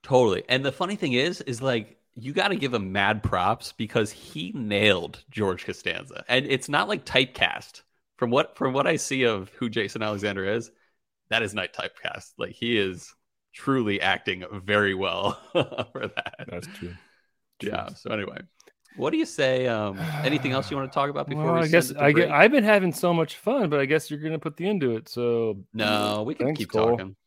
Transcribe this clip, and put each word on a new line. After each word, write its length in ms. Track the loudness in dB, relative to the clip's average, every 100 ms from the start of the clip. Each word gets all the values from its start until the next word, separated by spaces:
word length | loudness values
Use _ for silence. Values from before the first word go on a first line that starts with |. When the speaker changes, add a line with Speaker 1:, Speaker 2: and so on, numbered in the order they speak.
Speaker 1:
Totally. 400 | 4 6 6 4 2
And 140 | 0 0
the 60 |
funny 240 | -2 -4 -2
thing 160 | 0
is, 260 | 2 0 -2
is, 200 | -8 -4
like, 360 | 0 -2 -4 _ _ -14
you 180 | -6
gotta 220 | -2 0 0
give 160 | -2
him 180 | -2 -2
mad 320 | 2 2 2
props 480 | 0 0 0 -2 -6
because 400 | -10 -2 0 -2
he 400 | -6 -16 -12 -10
nailed 720 | -8 -2 2 4 4 0 -12 -12
George 360 | -2 -2 -2 -6
Costanza. 580 | -8 -6 -6 -8 -14 -2
And 180 | 0 2
it's 200 | -2 0
not, 180 | 0 0
like, 160 | -4 2
typecast. 760 | 2 2 0 -2 -2 -12 -20 _ _ _ _
From 120 | 0
what, 280 | 2 0 -2
from 160 | -2
what 140 | 0 0
I 100 | 0
see 260 | -2 2
of 260 | 2 0 -6
who 160 | -6 -4
Jason 320 | -2 -4 -4
Alexander 420 | -4 -2 -4 -2 -2
is, 260 | -2 -4 _ _ _ _ _ _
that 140 | -2
is 100 | -2
not 200 | -4 -6
typecast. 600 | -6 -8 -8 -10 -10 -16 -10
Like, 140 | -10
he 260 | -6 0 2
is 360 | 0 -4 -14 _ _ _ _
truly 480 | -8 0 2 2 2
acting 460 | 2 0 -2 -6 -8 -10
very 300 | 0 2 4
well 380 | 0 -2 0 -2 -4 -4
<laughs> 60 | -2 -2 -4 -8
for 160 | -6 -6 -6
that. 320 | -8 -12 -12
Speaker 2:
That's 200 | -12 -12
true. 280 | -12 -12 -14 _ _ _ _ _ _
Speaker 1:
Yeah. 240 | -6 -6 -8
Speaker 2:
True. 80 | -12
Speaker 1:
So 160 | -8
anyway, 260 | -6 -6 -10 -18 _ -20 _ _ -4
what 140 | -2
do 60 | 0
you 80 | -2
say? 420 | 0 2 2 0
Um, 300 | 0 -2 -4 -6 -2
anything 280 | -2 0 0
else 160 | -2 -4
you 60 | -6
wanna 120 | -4
talk 200 | -2 -2
about 180 | -2 -6
before 180 | -2 0
Speaker 2:
Well, 100 | 2
Speaker 1:
we 80 |
Speaker 2:
I 40 | 4
Speaker 1:
send 40 |
Speaker 2:
guess 200 | 4 4
Speaker 1:
it 60 | 4
to 80 | 6
Speaker 2:
I 60 |
get, 140 | 6 4
Speaker 1:
break? 60 |
Speaker 2:
I've 200 | 8 8
been 120 | 8
having 300 | 6 4 4
so 200 | 0 2
much 240 | 2 0 -2
fun, 320 | -2 0 2
but 100 | 2
I 60 | 2
guess 240 | 0 0
you're 100 | -8
gonna 200 | -6 -6
put 160 | -6 -4
the 120 | -2
end 140 | 0
to 140 | 0 -2
it. 140 | -6
So 560 | -4 0 0 0 -4 -10
Speaker 1:
No, 500 | -2 2 2 2 -2
we 120 | -4 -4
can 100 | -4
Speaker 2:
thanks, 140 | -2
Speaker 1:
keep 120 | -2
Speaker 2:
Cole. 260 | 0 2 2
Speaker 1:
talking. 180 | -4 -14